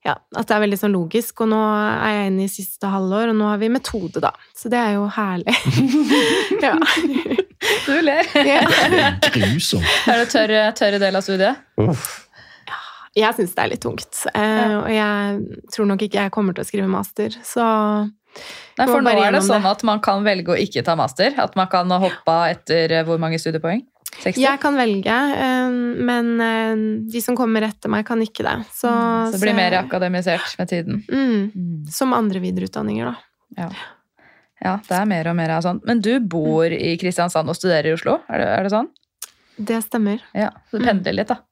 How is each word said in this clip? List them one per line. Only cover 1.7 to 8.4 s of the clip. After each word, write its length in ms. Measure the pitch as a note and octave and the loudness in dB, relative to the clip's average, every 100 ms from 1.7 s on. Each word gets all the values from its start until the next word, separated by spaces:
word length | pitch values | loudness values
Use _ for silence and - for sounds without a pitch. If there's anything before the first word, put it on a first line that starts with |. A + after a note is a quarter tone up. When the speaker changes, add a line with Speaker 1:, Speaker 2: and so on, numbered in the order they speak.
| G#3 G#3+ A3 | 0 0 0
Speaker 1:
er 80 | G#3+ | -2
jeg 160 | G#3 G3 | 0 0
inne 120 | F#3+ | 0
i 60 | F#3+ | -2
siste 400 | G3 F#3+ - G3 | -6 -12 -8 -4
halvår, 400 | G3 F#3 G3+ A#3 | -2 0 0 0
og 60 | G#3+ | 2
nå 100 | G#3 | 0
har 120 | G#3 | 0
vi 100 | A3+ | 0
metode 520 | B3+ - A3+ F3 E3 | -2 -4 -6 -6 -4
da, 120 | - - - | -4 -4 -20
så 140 | - A#3 | -12 -2
det 100 | A#3+ | 0
er 140 | A3+ | 0
jo 120 | G3+ G3+ | 0 -2
herlig. 500 | G#3+ G3+ F3+ F#3 B3 - - C4 C#4+ B3 | -2 -2 -2 -2 -2 0 2 2 2 2
<laughs> 560 | F#4+ A4+ - - G#4+ C4+ | 2 2 0 0 0 2
Ja. 80 | D#4+ D#4+ - D#4+ C4+ - C#4+ - _ G#4+ G#4 - | 2 2 0 0 -2 -2 -2 -2 _ -2 -2 0
Speaker 2:
Du 80 | D4 | 2
ler. 240 | D#4+ D4 - | 2 2 2
Speaker 1:
Ja. 320 | D4 | 2